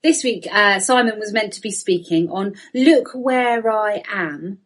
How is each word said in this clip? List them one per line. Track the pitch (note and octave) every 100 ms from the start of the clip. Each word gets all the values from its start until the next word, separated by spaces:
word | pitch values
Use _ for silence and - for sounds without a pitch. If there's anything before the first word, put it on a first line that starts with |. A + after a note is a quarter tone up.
This | D4+ D#4+
week, | B3+ G3+ -
uh, | G3+ G3+ F#3+
Simon | G3 B3+ A#3 G#3+
was | G#3+
meant | A3 G#3+
to | -
be | A3
speaking | G3 - F3+ F3 E3 E3+
on | F#3 G3 G3 -
Look | B3 C4+ D4 B3+
Where | B3+ B3+ B3+ B3 A#3 A3+
I | A3 G#3+ G#3 -
Am | G3+ E3 D3 E3+ G3